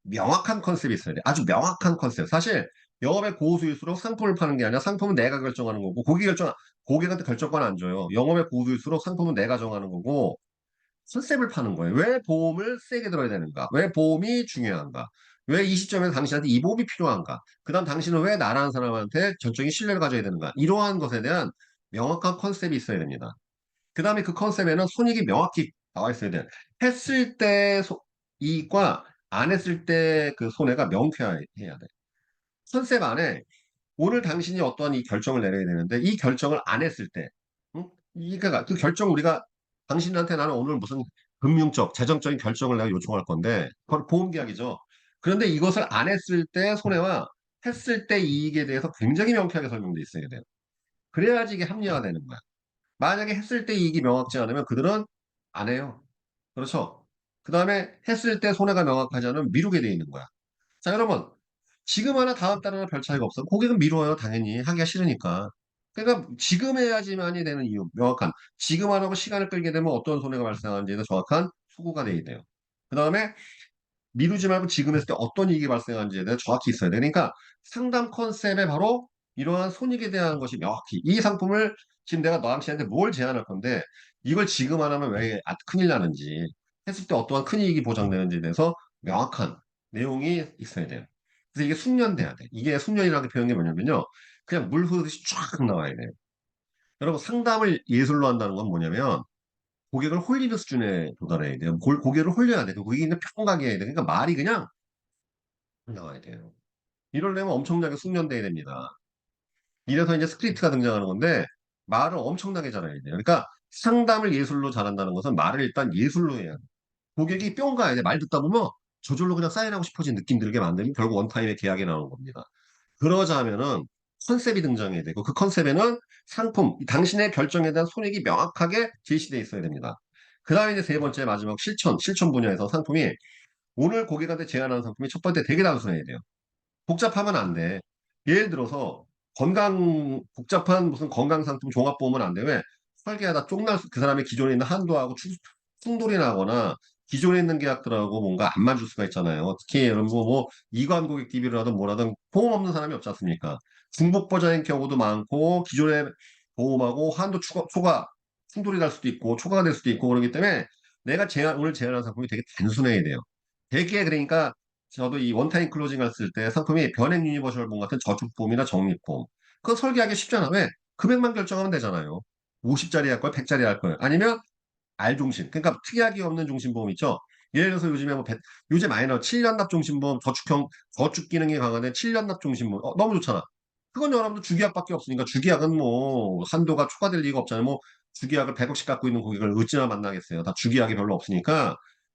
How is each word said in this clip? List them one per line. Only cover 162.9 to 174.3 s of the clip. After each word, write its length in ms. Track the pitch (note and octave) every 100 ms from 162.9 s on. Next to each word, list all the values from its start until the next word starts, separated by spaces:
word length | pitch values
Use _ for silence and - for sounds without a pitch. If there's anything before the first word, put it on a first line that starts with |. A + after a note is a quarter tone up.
| A2
돼요. 160 | D#2 B1+ - _ _ _ _
되게 340 | C3+ F3 G3+
그러니까 500 | F3 D#3 C#3+ D#3+ D3 - _ _ _
저도 280 | - B2+ C#3
이 120 | B2
원타임 380 | A2+ D3 E3+ E3
클로징 320 | D3+ D3 C3+
했을 280 | A#2+ - F#2+ A2
때 140 | A2
상품이 420 | C3+ D#3 D#3+ C#3+
변액 320 | - C3+ F3 D#3+
유니버셜 420 | D3 C3 B2 A2+
보험 100 | G#2+
같은 160 | G2+ C3 -
저축보험이나 600 | G2+ A#2 - A2 A#2+ C3+
적립보험 600 | F#2 F#2+ E2+ - C#2 A#1+ _ _ _
그거 140 | - A#3
설계하기 380 | C4 B3 A3 G#3
쉽잖아. 340 | - A3+ C#3+
왜? 180 | F#3+ D#3+ - _ -
금액만 360 | - B3 A#3+
결정하면 380 | A3 F#3 F#3+ F#3+
되잖아요. 480 | E3 A2 F2 D2+ E2 - _ _ _
오십 280 | A#2 C#3 E3+
짜리 180 | D#3+ C#3
할 100 | B2
거야, 100 | C3+
백 160 | - B2+
짜리 160 | C#3+
할 160 | A#2 G2
거야. 160 | F#2 D2+
아니면 380 | C3+ D#3+ A3+